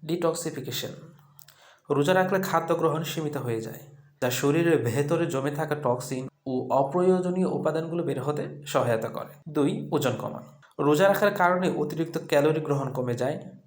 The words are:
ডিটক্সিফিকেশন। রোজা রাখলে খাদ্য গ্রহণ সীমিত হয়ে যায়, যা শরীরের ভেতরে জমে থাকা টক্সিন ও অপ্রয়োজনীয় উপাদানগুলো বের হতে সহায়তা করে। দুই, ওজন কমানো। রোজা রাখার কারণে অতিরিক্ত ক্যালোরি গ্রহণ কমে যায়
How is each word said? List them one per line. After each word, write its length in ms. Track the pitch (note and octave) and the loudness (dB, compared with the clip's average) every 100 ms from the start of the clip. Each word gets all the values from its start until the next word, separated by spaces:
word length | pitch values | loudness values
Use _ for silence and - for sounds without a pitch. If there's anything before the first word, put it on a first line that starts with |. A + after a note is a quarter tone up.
ডিটক্সিফিকেশন। 880 | D#3 F3 F3 D#3+ D#3+ D3+ - - - - - - _ _ - _ - _ _ | -4 0 0 0 -6 -6 -8 -6 -6 -10 -18 -20 _ _ -20 _ -20 _ _
রোজা 260 | C#3+ C#3+ | 0 4
রাখলে 240 | F#3 F#3 F#3+ | 4 4 0
খাদ্য 280 | F#3+ E3 F3 | 0 0 0
গ্রহণ 280 | E3+ D#3+ D3+ | 0 2 0
সীমিত 320 | E3 - D3+ D3 | -4 -4 -4 -4
হয়ে 240 | B2 A2+ | -4 -4
যায়, 220 | A2 - - - _ _ | -6 -12 -18 -20 _ _
যা 100 | B2+ | -4
শরীরের 480 | A#2+ C#3+ D#3 E3+ D3+ | 0 2 4 4 4
ভেতরে 400 | A#2+ A#2 C#3+ E3 E3+ | 2 0 0 0 0
জমে 260 | C3+ C#3 | 0 -2
থাকা 220 | D3 D#3 D3 | -4 -4 -2
টক্সিন 480 | C3+ B2 - C3 C3 _ - | 0 -2 -2 -8 -8 _ -6
ও 60 | B2+ B2 | -4 0
অপ্রয়োজনীয় 760 | B2+ C3+ F3+ F3+ F#3 F3 F3+ F#3 | 2 2 2 4 4 2 0 0
উপাদানগুলো 540 | D3 D3 D#3 E3 E3+ | 0 -2 -2 -2 -4
বের 140 | D3+ C3+ | -2 -2
হতে 240 | C3 D3 - - - | -2 -4 -6 -10 -2
সহায়তা 420 | C#3+ B2 A2+ A2+ | 0 2 0 -2
করে। 240 | - - - - | -8 -12 -14 -8
দুই, 220 | D3+ C#3+ C#3+ D3 | 0 0 0 -2
ওজন 220 | D3 C#3 A#2 | 0 0 -2
কমানো। 340 | - - - - - - | -6 -10 -14 -20 -20 -2
রোজা 280 | D3 D3+ G3 | 2 6 6
রাখার 240 | G3 G#3 | 6 2
কারণে 340 | G3+ F3 F#3 F3+ D3+ | 4 2 4 0 0
অতিরিক্ত 400 | D3 D#3 D#3 D#3+ - | -4 -2 -4 -4 2
ক্যালোরি 320 | D3 D3 D#3+ | 4 4 2
গ্রহণ 280 | D3 C#3 C3 | 0 -2 -2
কমে 220 | - B2 | -4 -4
যায় 220 | A#2+ B2 D3+ - - | -2 -2 -4 -10 -20